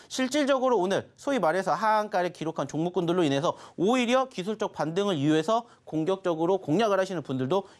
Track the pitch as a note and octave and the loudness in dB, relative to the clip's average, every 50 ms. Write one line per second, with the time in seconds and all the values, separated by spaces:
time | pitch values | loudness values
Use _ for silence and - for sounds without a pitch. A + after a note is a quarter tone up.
0 | - - - - C4 B3 C4 D4+ C#4+ B3+ C#4 B3+ B3 C4 B3 G3+ F3 F#3+ F#3+ C#3+ | -14 -10 -4 -4 -2 0 0 0 2 2 2 2 2 2 2 2 2 2 0 -2
1 | - - _ - - C#4+ C#4 A#3+ F3 D#3 D#3+ F#3+ F#3 F3+ D3 F3 A3 G#3+ G#3+ G#3+ | -2 -6 _ -8 -4 -2 0 2 2 2 2 2 0 0 -2 0 2 2 2 2
2 | G#3+ G#3 G#3 F3+ F3 F3+ E3+ - D#3 D#3+ D#3+ - C#3+ C#3 - D3+ E3 F3 F3 F#3 | 0 0 -2 -2 -2 -2 -4 -6 -6 -6 -4 -4 -6 -4 -4 -4 -4 -2 -2 -2
3 | E3+ E3 E3+ F#3 E3+ C#3+ C#3 C#3 D#3+ F3+ - - - - - - E3 G#3 B3+ C4 | 0 0 2 2 2 2 2 2 2 0 -2 -2 -10 -16 -4 -2 0 2 2 2
4 | A#3+ A3+ B3 C4 B3+ B3+ - F#3 F3 G#3 G#3+ G#3+ G#3 F#3+ - - D3+ D#3 E3 G3 | 2 2 2 0 0 -2 -4 -8 -6 -6 -4 -4 -6 -6 -4 -4 -4 -2 -2 -2
5 | G3+ G3+ F#3 C#3+ C3+ D3+ D#3 D#3 D#3 F#3 A3 A#3 A#3 - - _ _ - - D#3 | 0 0 0 0 2 2 2 2 2 2 0 0 -2 -6 -14 _ _ -6 -4 -2
6 | D#3+ F3 F#3+ F#3+ - F#3 E3+ D#3 E3 E3+ G3 F#3 F#3+ C#3+ D3+ G3 A#3 G#3+ G3+ F#3+ | -2 -2 -2 -2 -2 -2 -2 0 2 0 0 0 0 0 0 2 2 2 2 0
7 | F#3+ F#3 F#3+ E3 C#3 - C3 B2+ C3 C3 F3 G3 F#3+ - - - | 0 -2 -4 -6 -6 -6 -4 -4 0 0 0 0 0 -4 -12 -14